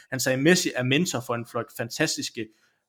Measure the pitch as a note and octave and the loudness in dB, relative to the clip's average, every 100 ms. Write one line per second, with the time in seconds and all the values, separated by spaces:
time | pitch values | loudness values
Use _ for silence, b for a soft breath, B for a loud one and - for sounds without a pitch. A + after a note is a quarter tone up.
0 | B C3 C3 C3 D3 F3+ D#3 B2 B2+ C#3 | B -2 0 4 4 4 2 -2 2 2
1 | F#3 A#2+ A#2+ A#2+ A#2 A#2 A2 - A#2+ - | 2 -2 -4 -6 -4 -6 -6 -8 -8 -2
2 | D#3 - - A#2+ A2 _ _ _ | -2 -2 -6 -8 -10 _ _ _